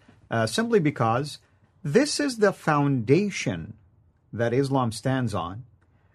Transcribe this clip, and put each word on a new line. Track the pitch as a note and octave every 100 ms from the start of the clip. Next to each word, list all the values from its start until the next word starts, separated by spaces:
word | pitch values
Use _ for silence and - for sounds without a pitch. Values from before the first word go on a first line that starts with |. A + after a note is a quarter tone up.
| _ _ -
uh, | A2+ A2+
simply | - A#3 A3+
because | D3+ - A2+ A#2+ D3 - _ _ _ _
this | D3 E3+ D4 -
is | D4 A#3
the | G#3
foundation | D#3 - D3 C#3+ C3+ G#2+ D#3 G#3 - - F2 D#2+ - _ _ _ _ _
that | G#2+ A#2
Islam | B2 C#3 C3+ A#2+
stands | G#2+ C3 C3 A#2+
on. | G2 E2+ G#2 - _ _ _ _